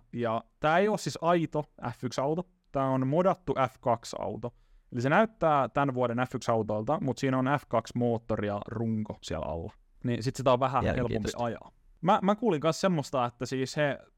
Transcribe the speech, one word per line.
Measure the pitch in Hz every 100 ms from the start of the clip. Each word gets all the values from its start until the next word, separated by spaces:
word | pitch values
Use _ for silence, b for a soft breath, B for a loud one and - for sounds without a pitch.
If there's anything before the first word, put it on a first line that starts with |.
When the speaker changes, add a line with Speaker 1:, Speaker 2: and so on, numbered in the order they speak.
| _
Speaker 1:
Ja | 120 117 113 - _
tää | 151 165
ei | 208
oo | 202
siis | - -
aito | 165 175 151 151 147 - 120
F | -
yksi | 127 -
auto, | 135 160 175 _ _
tää | 139 135
on | 131 131
modattu | 156 185 175 - 131 127
F | -
kaksi | 127 113 - -
auto. | 92 113 120 - _ - _
Eli | 123
se | 127
näyttää | 165 220 - 160 147 123
tän | 143 139
vuoden | 123 120 120 127
F |
yksi | 127 -
autolta, | 113 107 107 110 156
mut | 135 117
siinä | 135 131
on | 131 143
F | -
kaksi | 113 - 123
moottori | 120 113 - 107 104
ja | 101 -
runko | 113 113 110 107 101
siellä | - 80 71
alla. | 82 98 - _ -
Niin | 127 120
sit | 120 -
sitä | 131
on | 123
vähän | 135 131
helpompi | - -
Speaker 2:
Mielenkiintoista. | 120 113 101 -
Speaker 1:
ajaa. | 120 - - _ - -
Mä, | 160 202
mä | 185
kuulin | 208 233 156
kans | 156 156
semmoista, | 196 170 127 131
että | 120 - 127
siis | 131 131 -
he | 147 127 -